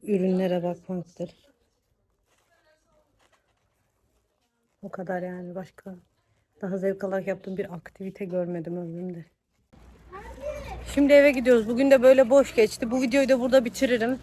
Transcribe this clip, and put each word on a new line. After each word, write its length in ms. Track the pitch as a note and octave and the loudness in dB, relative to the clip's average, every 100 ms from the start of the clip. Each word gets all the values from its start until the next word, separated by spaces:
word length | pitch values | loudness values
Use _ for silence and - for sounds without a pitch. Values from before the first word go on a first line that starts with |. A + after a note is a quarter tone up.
ürünlere 600 | - G3+ F#3 F#3 F#3 F3+ | -2 0 0 0 0 -2
bakmaktır. 680 | F3 F3 - F3+ - _ F3 _ _ _ _ _ _ _ _ _ _ _ _ _ D#4 D#4 _ _ D4+ _ _ _ _ _ _ _ _ _ _ _ _ _ _ _ _ _ | -4 -8 -10 -10 -12 _ -14 _ _ _ _ _ _ _ _ _ _ _ _ _ _ _ _ _ _ _ _ _ _ _ _ _ _ _ _ _ _ _ _ _ _ _
O 60 | G3 | -16
kadar 340 | - F3+ F3+ | -12 -8 -6
yani. 320 | F3+ F3+ F3 | -8 -10 -12
Başka 400 | F3 F#3+ - - F3+ _ _ _ _ _ _ | -14 -14 -20 -20 -20 _ _ _ _ _ _
daha 160 | G3 F#3+ | -8 -4
zevk 260 | F#3+ G3 | -4 -4
alarak 220 | G3 F#3+ F#3+ | -4 -6 -6
yaptığım 300 | F#3 G3 F#3+ | -8 -8 -10
bir 180 | G3 | -8
aktivite 500 | F3 - _ F#3+ F#3 | -10 -16 _ -14 -10
görmedim 520 | F#3+ F3+ F3 F3 E3 F3 | -6 -6 -4 -6 -8 -10
ömrümde. 480 | E3+ E3+ F3+ E3+ D#3+ _ _ _ _ - - - - F#4+ A#4 B4+ C#5 D5 C5+ G5 - | -10 -10 -12 -12 -18 _ _ _ _ -20 -20 -20 -20 -18 -16 -14 -12 -12 -12 -14 -6
Şimdi 180 | - C#4+ | 0 6
eve 180 | C#4+ C#4+ | 8 8
gidiyoruz. 380 | C4 B3 A#3+ G#3+ | 4 4 4 2
Bugün 220 | A#3+ C#4 | 0 4
de 120 | C4+ | 6
böyle 280 | B3+ C4 B3 | 8 6 6
boş 240 | C#4 C4 | 4 4
geçti. 360 | - G#3+ - A#3 | 2 0 0 -4
Bu 120 | B3+ | -2
videoyu 260 | B3+ C#4 C4 | 0 2 2
da 120 | C4 | 2
burada 240 | B3 C4 | 4 2
bitiririm. 540 | A#3 - C4 A#3+ A3+ C4 | 2 -2 0 0 -2 -4